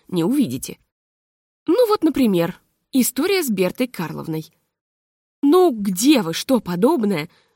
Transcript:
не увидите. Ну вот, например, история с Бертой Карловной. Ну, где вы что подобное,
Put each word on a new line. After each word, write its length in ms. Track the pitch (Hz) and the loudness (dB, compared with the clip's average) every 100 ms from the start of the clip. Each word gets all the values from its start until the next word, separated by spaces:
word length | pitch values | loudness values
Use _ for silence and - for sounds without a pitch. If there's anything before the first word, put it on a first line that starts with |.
| _ | _
не 160 | 180 | -2
увидите. 560 | 165 294 165 127 - - _ _ _ _ _ _ _ _ - | 0 0 -2 -4 -12 -16 _ _ _ _ _ _ _ _ -2
Ну 220 | 415 453 | 0 2
вот, 160 | 427 | 2
например, 560 | 311 269 240 175 170 - _ _ _ | 0 2 2 2 -2 -6 _ _ _
история 500 | 262 233 - 359 381 | 0 0 -2 -2 0
с 80 | 285 | -2
Бертой 380 | 190 180 - 254 | -2 -2 -2 -6
Карловной. 640 | - 160 147 147 160 156 _ _ _ _ _ _ _ _ _ | -4 -10 -8 -8 -8 -10 _ _ _ _ _ _ _ _ _
Ну, 300 | 285 359 349 | 4 4 4
где 500 | 226 202 180 262 277 | 0 -6 0 2 2
вы 100 | 165 | 2
что 280 | 165 - 247 | -6 0 -2
подобное, 680 | - 175 247 330 208 165 160 _ _ | 0 0 2 2 0 -2 -6 _ _